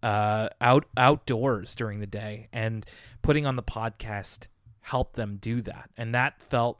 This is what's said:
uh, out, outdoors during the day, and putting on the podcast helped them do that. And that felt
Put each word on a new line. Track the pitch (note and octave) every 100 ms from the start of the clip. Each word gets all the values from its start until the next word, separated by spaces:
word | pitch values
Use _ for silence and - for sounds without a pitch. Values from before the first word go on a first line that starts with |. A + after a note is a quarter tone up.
uh, | A2+ G#2 G#2+ G#2+ A2 -
out, | B2 C3 - -
outdoors | B2+ D3 - A#2 C3 G#2+ -
during | - A2+ G#2
the | G2+
day, | G2+ G#2+ G#2+ A2
and | A#2 A2 A2+ - - - -
putting | - D3+
on | C#3+ B2+
the |
podcast | - A2+ A2+ - A#2 G2+ G2 - - _ - -
helped | - B2+ B2+ -
them | G#2+ G2+
do | A2+ A#2+
that. | G2+ - - -
And | A2+
that | A#2+ C3+ _
felt | - B2+ A#2+ -